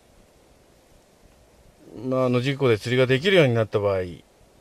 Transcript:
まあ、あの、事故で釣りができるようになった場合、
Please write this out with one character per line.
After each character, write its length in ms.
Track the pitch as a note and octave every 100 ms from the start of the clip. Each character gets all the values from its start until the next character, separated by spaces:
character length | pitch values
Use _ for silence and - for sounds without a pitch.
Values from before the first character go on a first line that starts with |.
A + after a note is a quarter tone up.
| _ _ _ _ _ _ _ _ _ _ _ _ _ _ _ _ - _ - - B2
ま 120 | B2+
あ、 60 | B2+
あ 20 |
の、 120 | B2
事 160 | B2 C#3
故 120 | C#3
で 100 | G#2+
釣 180 | - B2+
り 40 |
が 60 | B2+
で 140 | C3
き 100 | E3+
る 60 | F#3+
よ 80 |
う 20 | C#3
に 80 |
な 100 | A#2
っ 20 | G#2+
た 120 | A2
場 160 | G2+
合、 60 | F#2+ F#2 E2 - _ _ _